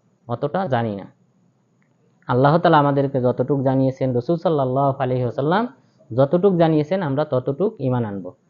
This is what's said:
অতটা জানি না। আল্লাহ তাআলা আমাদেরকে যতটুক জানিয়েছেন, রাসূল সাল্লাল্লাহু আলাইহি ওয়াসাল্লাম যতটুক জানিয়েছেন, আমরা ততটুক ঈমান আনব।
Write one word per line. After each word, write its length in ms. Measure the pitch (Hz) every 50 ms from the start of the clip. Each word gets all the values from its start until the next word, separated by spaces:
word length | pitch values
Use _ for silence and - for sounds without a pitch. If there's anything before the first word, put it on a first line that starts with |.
| _ _ _ _ _ -
অতটা 380 | 117 - 143 143 - - -
জানি 300 | 139 127 117 117 110 101
না। 100 | 98 98 - - _ _ _ _ _ _ _ _ _ _ _ _ _ _ _ _ _ _ _ _ _ _
আল্লাহ 320 | - 127 123 135 143 156 175
তাআলা 200 | 175 175 165 151
আমাদেরকে 420 | 143 143 139 139 139 139 139 131
যতটুক 420 | 123 123 123 - 123 131 147 139
জানিয়েছেন, 500 | 127 135 131 135 135 131 127 - 135 131
রাসূল 240 | 120 120 117 - 170
সাল্লাল্লাহু 680 | 160 - 175 160 143 131 127 127 135 143 139 131 -
আলাইহি 200 | 131 127 127 127
ওয়াসাল্লাম 460 | 127 117 107 113 135 156 175 208 240 247 - _ _ _ _ _ _ - 110
যতটুক 400 | 123 139 139 180 175 190 202 185
জানিয়েছেন, 460 | 165 165 160 160 151 147 - 190 196
আমরা 220 | 180 143 135 143 156
ততটুক 520 | 156 131 127 123 139 139 139 185 226 220 -
ঈমান 240 | 131 127 127 123 117
আনব। 280 | 104 101 98 87 90 - _ _